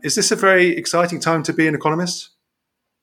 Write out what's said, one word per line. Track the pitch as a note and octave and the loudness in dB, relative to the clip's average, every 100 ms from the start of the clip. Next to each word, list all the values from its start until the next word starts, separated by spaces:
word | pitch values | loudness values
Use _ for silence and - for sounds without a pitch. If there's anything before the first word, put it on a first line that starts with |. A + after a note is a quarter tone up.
is | D3+ | -4
this | G#3+ - | -2 0
a | G#3+ | 2
very | G3 F#3 F3+ - | 4 4 4 0
exciting | E3+ E3+ F3 E3+ | -2 0 0 -2
time | E3 E3 | -2 -2
to | D3+ | -2
be | D#3+ D#3+ | 0 0
an | |
economist? | C#3+ D#3 D#3+ F3 - - _ _ _ _ _ _ _ | 0 -2 -2 -4 -6 -12 _ _ _ _ _ _ _